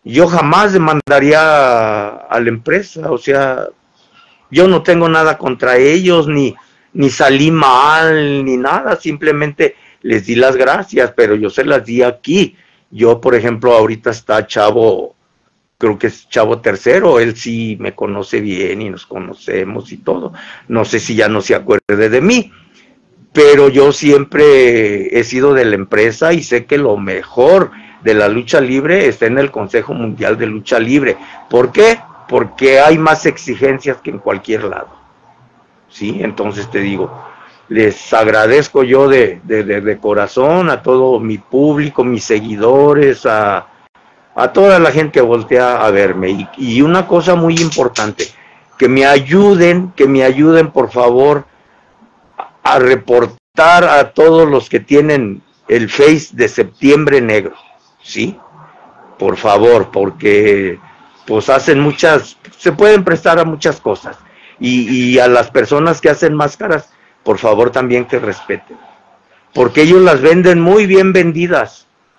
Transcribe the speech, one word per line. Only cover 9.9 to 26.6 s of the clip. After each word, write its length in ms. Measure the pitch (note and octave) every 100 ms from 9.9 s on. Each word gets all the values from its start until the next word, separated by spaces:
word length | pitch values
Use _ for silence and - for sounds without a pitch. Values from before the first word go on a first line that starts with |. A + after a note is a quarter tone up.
| _
les 220 | - A2+
di 120 | G2 A#2
las 200 | C3 B2+
gracias, 560 | C3 F3 - C#3 B2
pero 200 | - A2
yo 160 | G#2+ G#2
se 140 | -
las 200 | C#3 C#3
di 180 | A2 A#2+
aquí. 540 | B2 A#2+ - F3+ - - _ _ _
Yo, 300 | G#2+ A#2 A#2
por 140 | C3
ejemplo, 400 | A#2+ A#2 A#2 B2
ahorita 360 | A#2 A2 A2 A#2+
está 360 | A2 - A2 G#2+
Chavo, 680 | A2 G#2 A2+ A2+ F#2 - - _ _ _ _ _ _
creo 220 | A2+ G2+
que 80 | A2
es 220 | - _
Chavo 300 | B2 A2 A2+
Tercero, 600 | A2+ G2 - F3+ F3+ B2
él 160 | A#2 A2+
sí 400 | A#2 A#2 A2+ G#2
me 160 | G2+
conoce 460 | - G#2 G2+ F#2+ A2+
bien 400 | G#2 F#2 F#2+ G2
y 80 | G#2+
nos 160 | F#2
conocemos 880 | - G2+ F#2 - - F#2+ F#2+ G#2 -
y 60 | -
todo. 340 | - - - - - - -
No 200 | A#2 G2+
sé 120 | A2+
si 160 | -
ya 140 | A2 G#2+
no 140 | G#2+
se 120 | G2
acuerde 540 | F#2 - G#2 - G#2 A2
de 120 | B2
mí, 280 | F3 B3 - _ _ _ _ _ _ _ _
pero 340 | - D3 C#3+ C#3
yo 240 | C3 C#3
siempre 1300 | C#3 D3+ C#3 C#3 D3 D3 C3+ B2 A#2 G#2+ G2+ F#2+ A#2
he 60 |
sido 280 | A#2 B2+ C#3
de 140 | C3+ A2+
la 80 |
empresa 580 | G2+ F#2+ G#2 A2+ A2 D#3+
y 100 | E3+
sé 220 | - A#2+